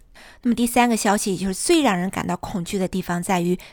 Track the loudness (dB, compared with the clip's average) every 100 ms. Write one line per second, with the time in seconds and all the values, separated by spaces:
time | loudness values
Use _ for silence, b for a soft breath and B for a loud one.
0 | -16 B B B -2 0 2 4 2 2
1 | 2 0 0 -2 -4 -2 2 4 4 2
2 | -2 -4 -4 -4 -4 -6 -4 -2 -2 -2
3 | -4 -4 -2 0 0 -2 B